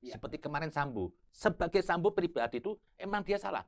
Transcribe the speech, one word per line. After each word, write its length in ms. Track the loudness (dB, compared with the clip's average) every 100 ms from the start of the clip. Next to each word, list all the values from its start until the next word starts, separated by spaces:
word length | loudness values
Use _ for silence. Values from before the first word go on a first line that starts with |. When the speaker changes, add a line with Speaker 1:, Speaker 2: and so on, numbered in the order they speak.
Speaker 1:
Ya. 160 | -12 -10
Speaker 2:
Seperti 240 | -8 -8
kemarin 320 | -4 -2 -2
Sambo. 400 | 0 0 0 -4 -6 _
Sebagai 560 | 0 0 2 2 2 4
Sambo 240 | 4 4
pribadi 480 | 4 2 2 0 0
itu 160 | -4 -6 _ -12
emang 240 | -4 -2
dia 160 | 0 -2
salah, 240 | 0 -4